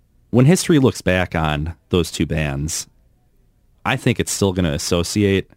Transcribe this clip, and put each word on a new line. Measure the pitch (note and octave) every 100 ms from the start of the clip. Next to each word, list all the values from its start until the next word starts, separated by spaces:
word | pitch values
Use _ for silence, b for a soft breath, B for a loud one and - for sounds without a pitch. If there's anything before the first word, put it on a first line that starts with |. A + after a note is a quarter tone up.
| _ _ -
When | A#2 C3+
history | F#3 - D#3
looks | B2 -
back | - F#2 F2 E2+
on | D#2 D2 D#2 - -
those | F2+ E2
two | - D2+
bands, | D#2+ D2+ C#2 D2+ - - _ _ _ _ _ _ _ _ _ -
I | B2
think | - -
it's | E2+
still | - G2
gonna | F#2 F2
associate | C#2+ - F2 E2+ G#2+ G2+ F#2+ -